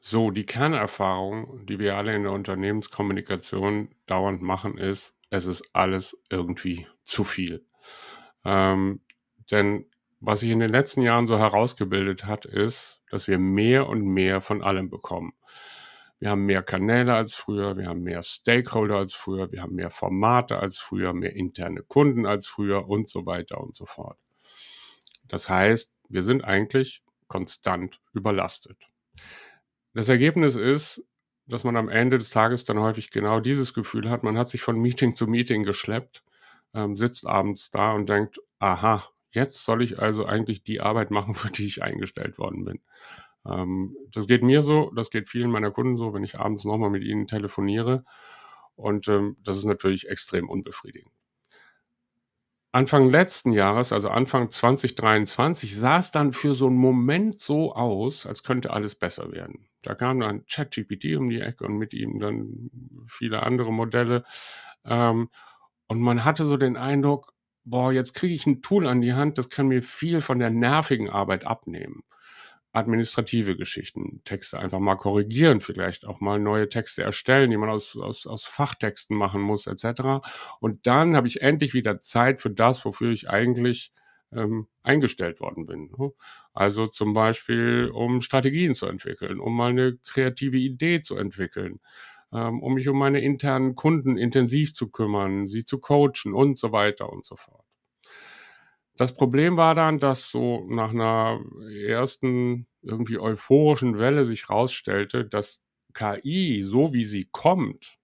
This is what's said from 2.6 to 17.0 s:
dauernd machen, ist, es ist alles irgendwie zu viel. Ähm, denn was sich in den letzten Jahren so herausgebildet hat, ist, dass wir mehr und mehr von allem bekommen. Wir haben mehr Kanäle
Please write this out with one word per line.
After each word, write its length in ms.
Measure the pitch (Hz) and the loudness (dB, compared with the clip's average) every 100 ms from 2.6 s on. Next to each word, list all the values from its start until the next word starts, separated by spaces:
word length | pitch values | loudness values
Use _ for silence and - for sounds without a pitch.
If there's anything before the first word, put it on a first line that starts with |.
| 98 104 - - 104 98 - 95 - 95 98 104 107 _ - | -2 -4 -6 -6 -2 -2 -4 -8 -6 -4 -2 -2 -6 _ -4
dauernd 340 | 92 95 95 | -2 -2 -4
machen, 380 | 92 95 110 - | -4 -4 -4 -6
ist, 380 | 95 98 - _ _ | -6 -6 -8 _ _
es 160 | 98 90 | -6 -4
ist 180 | 87 - | -8 -4
alles 440 | - 92 95 92 - _ | 0 2 0 -6 -16 _
irgendwie 560 | 92 87 90 92 85 85 _ | -6 -4 -6 -6 -6 -10 _
zu 220 | - - | -8 -4
viel. 420 | 98 - 87 82 _ _ - - - - - _ | -4 -2 -6 -8 _ _ -20 -20 -20 -20 -20 _
Ähm, 560 | 95 98 95 95 98 98 _ _ _ _ - | 0 2 4 4 0 -2 _ _ _ _ -2
denn 360 | 104 101 101 - _ _ _ | 2 2 0 -6 _ _ _
was 180 | - 104 | -2 0
sich 120 | 117 | 2
in 100 | 113 | 2
den 100 | 113 | 4
letzten 320 | 120 135 - | 2 2 2
Jahren 240 | 120 117 117 | 4 4 4
so 140 | 110 | 4
herausgebildet 840 | 107 101 120 - 98 98 98 95 | 4 4 2 0 -2 0 -2 -4
hat, 220 | 101 104 - | -6 -8 -6
ist, 560 | 101 107 117 - - _ | -2 -2 -2 -10 -16 _
dass 160 | 101 - | -10 0
wir 120 | 95 | 2
mehr 500 | 92 95 110 131 135 | 2 2 4 4 2
und 180 | 113 101 | -2 0
mehr 340 | 95 95 95 | 2 2 0
von 220 | - 104 | -2 -4
allem 280 | 98 95 92 | 0 -2 -4
bekommen. 420 | - - 90 85 _ _ - - - - - _ _ | -10 -8 -8 -8 _ _ -20 -20 -20 -20 -20 _ _
Wir 100 | 104 | -2
haben 160 | 101 98 | 0 2
mehr 160 | 95 | 0
Kanäle 520 | 92 95 101 120 | 0 -2 2 4